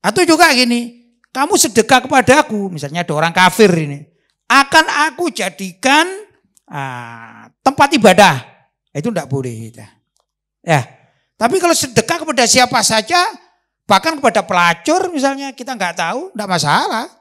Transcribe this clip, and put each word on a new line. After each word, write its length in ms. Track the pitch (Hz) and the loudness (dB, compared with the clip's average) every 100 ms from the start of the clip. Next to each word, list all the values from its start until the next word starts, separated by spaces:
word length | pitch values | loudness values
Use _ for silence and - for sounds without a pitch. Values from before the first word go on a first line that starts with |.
Atau 200 | 202 226 330 | -2 0 2
juga 240 | 320 339 | 4 4
gini, 560 | 254 247 240 240 - _ _ _ | 4 2 0 -4 -16 _ _ _
"Kamu 240 | 254 294 349 | -6 -2 0
sedekah 480 | 294 214 214 254 254 | 2 0 2 2 2
kepadaku," 640 | 277 240 277 294 214 196 | 0 4 2 2 -4 -6
misalnya 320 | 165 139 165 | -8 -10 -8
ada 120 | 170 | -4
orang 200 | 151 165 | -2 -2
kafir 360 | 170 185 - 208 | 2 2 6 4
ini, 320 | 170 151 143 147 _ _ _ _ | 4 -4 -10 -16 _ _ _ _
"akan 360 | 254 277 320 320 294 311 | 0 2 2 2 -2 -4
aku 200 | 294 349 | -4 -8
jadikan, 760 | - 190 - 190 170 254 285 349 381 427 _ _ _ _ | -6 -8 -8 -14 -4 0 2 0 -6 -18 _ _ _ _
ah, 800 | 147 135 123 117 117 113 113 120 _ | -12 -10 -12 -16 -18 -20 -20 -20 _
tempat 260 | 269 277 277 311 | -2 2 0 4
ibadah." 380 | 202 180 196 135 - _ _ _ _ | 4 6 4 4 -8 _ _ _ _
Nah, 80 | 139 | -8
itu 120 | 196 | -6
tidak 200 | 190 139 | -6 -6
boleh 400 | 139 127 113 113 | -8 -8 -12 -16
kita. 160 | 113 101 _ _ _ _ _ _ _ | -20 -20 _ _ _ _ _ _ _
Ya. 240 | 175 151 117 _ _ _ _ | -2 -2 -2 _ _ _ _
Tapi 240 | _ 233 381 | _ -2 0
kalau 160 | 339 | 0
sedekah 480 | 320 277 233 - 330 | 0 0 -4 -2 -6
kepada 240 | 311 254 233 | -4 -2 2
siapa 320 | 254 247 262 196 | 2 2 0 0
saja, 320 | 220 220 349 370 370 _ _ _ _ | -2 0 0 -2 -6 _ _ _ _
bahkan 320 | - 196 311 311 | 0 2 2 0
kepada 300 | 262 208 175 | 0 0 0
pelacur 640 | 185 170 170 - 349 381 | 2 2 0 0 0 -2
misalnya, 400 | 320 269 277 277 | -2 -4 -4 -10
kita 240 | 254 247 | -12 -14
nggak 240 | 240 180 170 | -6 -6 -4
tahu, 320 | 170 247 381 | -6 -6 -10
nggak 180 | - 202 | -12 -4
masalah. 600 | 180 143 175 370 220 302 _ | -2 2 2 0 -6 -8 _